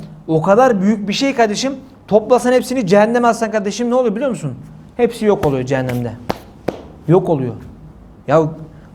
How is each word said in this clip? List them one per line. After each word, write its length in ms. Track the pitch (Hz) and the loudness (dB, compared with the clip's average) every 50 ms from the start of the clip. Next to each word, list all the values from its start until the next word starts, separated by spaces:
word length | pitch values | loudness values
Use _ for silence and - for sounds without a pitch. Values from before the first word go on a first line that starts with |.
| - - - - - 165 | -16 -18 -20 -14 -4 -2
o 140 | 160 156 | -2 0
kadar 400 | 156 190 196 233 262 254 226 185 | 2 4 4 4 4 4 4 2
büyük 260 | 185 208 226 202 202 185 | 2 0 0 0 -2 -6
bir 40 | |
şey 220 | - - 277 277 254 | -4 -2 -2 -2 0
kardeşim, 380 | 240 226 208 202 - 240 269 277 - - - - - - - | 0 0 0 0 -2 -4 -6 -6 -8 -14 -20 -20 -20 -4 0
toplasan 440 | 196 220 208 - 247 233 233 247 | 0 0 4 4 2 2 4 2
hepsini 340 | 254 254 247 - 247 262 214 | 2 2 0 0 -2 -4 0
cehenneme 420 | 165 202 202 214 226 240 247 240 233 | 4 4 4 4 4 2 2 2 2
atsan 220 | 214 220 226 214 | 2 0 -2 -4
kardeşim 400 | 208 214 196 202 196 233 240 233 | -2 -4 -4 -4 -4 -4 -2 0
ne 40 | 240 | 0
oluyor 220 | 262 254 226 190 | 0 0 0 -2
biliyor 140 | 226 285 262 | -2 -4 -4
musun? 240 | 208 151 156 135 120 - - - - - - - - | -4 -4 -6 -8 -8 -10 -14 -18 -20 -20 -20 -12 -2
Hepsi 280 | - 240 226 - - 214 | -2 -2 -2 -2 -2 0
yok 220 | 208 196 202 - | 0 2 2 0
oluyor 180 | 147 135 127 127 | 0 0 -2 -2
cehennemde. 480 | 127 139 131 127 127 123 120 120 113 104 - - - - - - - - - - - - - - - - - - 151 | -2 -2 -2 -2 -2 -4 -4 -4 -6 -8 -8 -10 -10 -10 -10 -16 -20 -20 -10 -8 -8 -8 -8 -14 -20 -20 -8 0 2
Yok 200 | 165 190 180 - | 2 4 4 2
oluyor. 260 | 160 135 92 - 107 - - - - - - - - - - - - - - - | -2 -2 -2 -6 -8 -10 -14 -18 -20 -20 -20 -20 -20 -20 -20 -20 -20 -12 -2 2
Ya 140 | 143 165 160 151 - - - - - - - - | 2 2 2 0 -4 -10 -16 -18 -20 -20 -20 -20